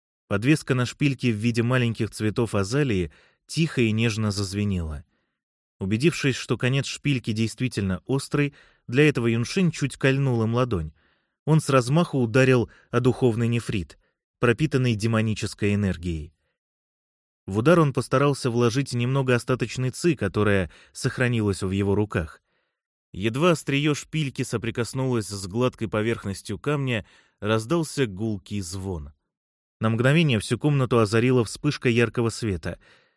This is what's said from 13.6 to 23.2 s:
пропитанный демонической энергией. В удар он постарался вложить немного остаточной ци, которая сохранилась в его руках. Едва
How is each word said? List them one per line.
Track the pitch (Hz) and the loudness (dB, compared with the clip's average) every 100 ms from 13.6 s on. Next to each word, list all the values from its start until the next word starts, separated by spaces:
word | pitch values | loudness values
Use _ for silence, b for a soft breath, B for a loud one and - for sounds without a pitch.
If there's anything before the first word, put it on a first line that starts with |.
| - 107 85 - _ _ _ _ | -2 -4 -6 -12 _ _ _ _
пропитанный | 120 113 156 135 127 107 | 0 2 0 2 0 0
демонической | 113 110 110 104 107 - 104 101 | 0 0 0 -2 -6 -2 0 2
энергией. | 101 82 87 80 78 _ _ _ _ _ _ _ _ _ _ _ - | 0 -2 -4 -6 -8 _ _ _ _ _ _ _ _ _ _ _ -4
В | 98 | 0
удар | 131 175 | 4 6
он | 147 | 4
постарался | 123 - 131 143 135 127 | 0 0 2 2 0 -2
вложить | 117 120 123 135 | 2 2 2 -2
немного | 123 120 139 131 120 | -2 0 0 2 0
остаточной | - 127 123 - 127 | 0 -2 -2 -4 -6
ци, | - 170 143 | 0 0 0
которая | 98 104 104 98 85 B B | 0 0 2 2 -2 B B
сохранилась | - 131 - 123 120 104 95 | -6 -4 -2 0 0 0 -2
в | 95 | -2
его | 98 101 | 0 0
руках. | 98 107 - 80 - _ _ _ _ _ _ _ | 0 0 -2 -4 -10 _ _ _ _ _ _ _
Едва | 90 | -6